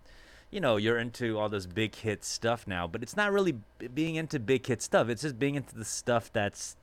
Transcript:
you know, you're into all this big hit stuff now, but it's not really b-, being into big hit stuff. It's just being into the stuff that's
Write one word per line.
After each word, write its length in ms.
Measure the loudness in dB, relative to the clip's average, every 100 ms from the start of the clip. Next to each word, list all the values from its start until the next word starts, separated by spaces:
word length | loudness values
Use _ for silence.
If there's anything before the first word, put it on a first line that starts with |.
| -20 -20 -20 -20 -10
you 100 | 0
know, 160 | 2 4
you're 180 | 4 2
into 420 | 0 -2 0 0
all 120 | 0
this 160 | -2 -2
big 280 | 0 -2
hit 300 | -2 -2 -2
stuff 420 | -4 -2 0 0 -2
now, 200 | -4 -2
but 160 | -4
it's 140 | -4 0
not 140 | 2
really 200 | 4 2 0 -8 -14
b-, 100 | -8
being 260 | -2 -2
into 260 | -2 -2 -2
big 260 | 2 2 2
hit 140 | -2
stuff. 300 | 2 4 4
It's 100 | 0
just 180 | -4 0
being 180 | 0 0
into 180 | -6
the 100 | -10
stuff 480 | -8 -4 0 0 2
that's 440 | 0 -2 -2 -10 -12